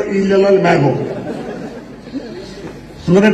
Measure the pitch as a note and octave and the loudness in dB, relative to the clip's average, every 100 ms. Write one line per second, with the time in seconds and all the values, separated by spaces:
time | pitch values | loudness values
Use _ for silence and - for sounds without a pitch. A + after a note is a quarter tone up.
0 | - G3 F#3+ G3 G3 F#3+ F3 E3 C3+ - | 2 0 2 4 4 4 4 4 2 0
1 | - - - - - - - - - - | -4 -8 -8 -10 -10 -10 -12 -14 -16 -18
2 | - B3 A#3 F4+ - - E3 - - - | -14 -12 -12 -14 -14 -14 -14 -16 -18 -8
3 | D#3 F#3 G#3+ | 2 4 6